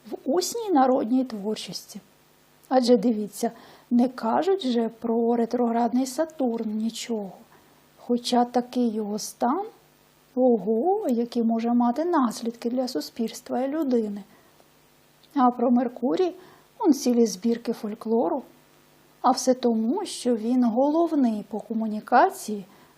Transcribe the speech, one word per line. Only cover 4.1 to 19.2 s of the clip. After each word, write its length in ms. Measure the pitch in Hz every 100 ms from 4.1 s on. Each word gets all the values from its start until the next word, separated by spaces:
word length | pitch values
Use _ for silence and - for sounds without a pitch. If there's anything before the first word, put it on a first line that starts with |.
| - 226 247 339 392 262
же 220 | 233 226
про 480 | - 233 226 233 240
ретроградний 680 | 226 247 233 233 240 247 262
Сатурн 640 | - 320 - 254 226 220
нічого. 640 | 214 226 - - 220 190 - - - _ _ _ _
Хоча 480 | - 240 - 247
такий 440 | 240 247 247 247 233
його 300 | 214 202 208
стан, 460 | - - 240 339 427 - _ _ _ _ _
ого, 760 | 247 254 226 190 226 339 415 339
які 340 | 233 240 240
може 300 | 226 226 233
мати 320 | 240 240 240
наслідки 680 | 349 330 233 - 233 - 233
для 180 | 254 254
суспільства 720 | 302 294 - 220 - - 247
і 80 | 269
людини. 540 | 311 277 240 208 202 - - _ _ _ _ _ _ _ _ _
А 160 | 285 247
про 200 | 240 247
Меркурій 640 | 247 294 - 254 339 349 - - - _ -
он 160 | 381
цілі 320 | 262 247 240 226
збірки 460 | 185 233 233 233
фольклору. 680 | 226 208 220 220 226 320 285 - - _ _ _ _ _ _